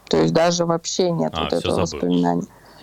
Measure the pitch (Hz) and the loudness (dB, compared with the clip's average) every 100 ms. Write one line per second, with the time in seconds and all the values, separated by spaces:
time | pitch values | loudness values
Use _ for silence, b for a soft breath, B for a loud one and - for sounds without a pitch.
0 | - 165 160 165 170 175 170 165 - - | -2 2 2 4 2 2 0 0 -2 -2
1 | 180 165 156 - 76 85 - - 85 73 | 0 0 -2 -2 -2 -2 -2 -2 -2 -2
2 | 87 90 87 87 - B B B | 0 0 2 -2 -6 B B B